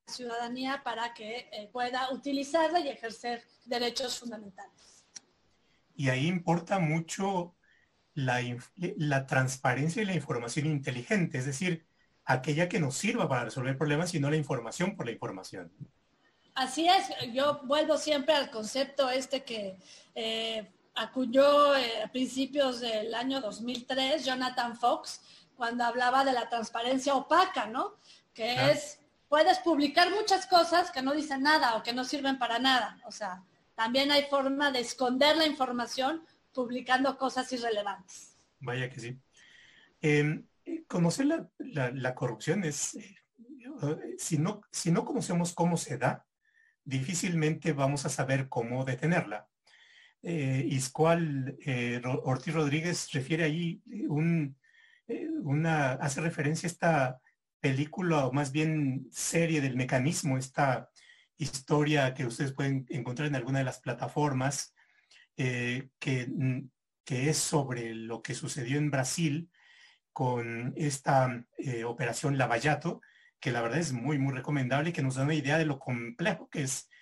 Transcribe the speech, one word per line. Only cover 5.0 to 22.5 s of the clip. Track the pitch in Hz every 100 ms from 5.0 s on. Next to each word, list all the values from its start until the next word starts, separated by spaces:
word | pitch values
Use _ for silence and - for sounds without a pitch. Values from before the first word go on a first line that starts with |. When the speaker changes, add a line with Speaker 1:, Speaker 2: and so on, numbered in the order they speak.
| _ - - _ _ _ _ _ _ -
Speaker 2:
Y | 135
ahí | 127 160
importa | 185 185 175 - 196
mucho | 156 165 165 - 190 185 175 - _ _ _ _ _
la | - 127 123
inf-, | 120 123 - - 175 -
la | 147 135 135
transparencia | 135 131 - 131 127 156 220
y | 208
la |
información | 170 - 120 117 156 151
inteligente, | 147 135 117 - 214 165 131
es | 135
decir, | 139 180 165 - _ _ _ -
aquella | 131 156 151 175
que | 214
nos | 139 -
sirva | 208 247 160
para | 123 113
resolver | 131 127 135
problemas | 151 147 175
y | 156
no | 139
la | 156
información | 143 120 113 - 135 -
por | 120
la |
información. | 107 113 95 - - 85 - - _ _ _ _ _ _
Speaker 1:
Así | - 262 302 330
es, | 381 381 - 247
yo | 247 294 285
vuelvo | 247 302 302 294
siempre | 302 285 269 294
al | 262
concepto | 220 214 262 269 - 262
este | 262 262 262
que, | 262 220 196 190 - - -
eh, | 240 226 226 226 220 202 _ _
acuñó, | - 220 262 254 262 285 294 285 277
eh, | 240 226
a | -
principios | 254 254 262 269